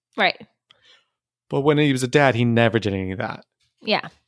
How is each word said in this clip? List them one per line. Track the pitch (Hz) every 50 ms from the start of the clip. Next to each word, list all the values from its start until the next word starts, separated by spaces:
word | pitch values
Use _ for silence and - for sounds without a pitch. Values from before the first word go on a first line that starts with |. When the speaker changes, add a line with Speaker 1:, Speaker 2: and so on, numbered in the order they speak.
| _ _ _ -
Speaker 1:
Right. | 202 170 - - - - _ _ _ _ _ _ _ _ _ _ _ _ _ _ _ _ _ _ _ _
Speaker 2:
But | - 143
when | 139 151 147 147
he | 151 143
was | 135 127 131
a | 123
dad, | 123 151 143 135 117
he | 117 120
never | 120 117 117 117 113 113 117
did | 95 104 98
any | 95 95 92
of | 95 101
that. | 117 107 - - - _ _ _ _ _ _ _
Speaker 1:
Yeah. | - 220 208 - - 156 - _ _